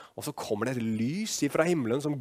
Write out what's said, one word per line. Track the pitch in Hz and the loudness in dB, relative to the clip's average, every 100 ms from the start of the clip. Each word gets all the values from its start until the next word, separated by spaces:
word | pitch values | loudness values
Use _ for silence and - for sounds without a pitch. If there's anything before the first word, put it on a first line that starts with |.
| - - | -16 -10
og | 147 | -8
så | - | -8
kommer | - 104 123 | -4 0 0
det | 127 | 0
et | |
lys | 110 110 117 185 220 - | 0 0 0 -2 -4 0
ifra | 143 - | 2 4
himmelen | 170 165 113 135 | 4 2 2 0
som | 147 143 | 0 -2